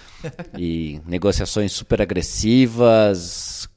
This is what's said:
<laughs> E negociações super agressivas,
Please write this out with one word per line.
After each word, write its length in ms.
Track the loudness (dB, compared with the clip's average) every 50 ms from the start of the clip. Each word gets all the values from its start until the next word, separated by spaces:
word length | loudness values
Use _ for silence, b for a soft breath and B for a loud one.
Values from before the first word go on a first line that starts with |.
| B B B B B
<laughs> 340 | -14 -14 -14 -16 -14 -10
E 420 | -8 -6 -6 -4 -4 -6 -8 -10 -12 -10
negociações 640 | -8 -6 -2 0 0 0 0 -4 -4 -2 -2 -2 -2
super 300 | -4 -8 -2 -2 0 0
agressivas, 1700 | 0 0 -2 -4 -4 -4 -6 -2 2 4 4 4 4 4 2 4 6 6 6 6 6 4 2 0 -4 -10 -12 -12 -12 -12 -12 -12 -14 -16 -18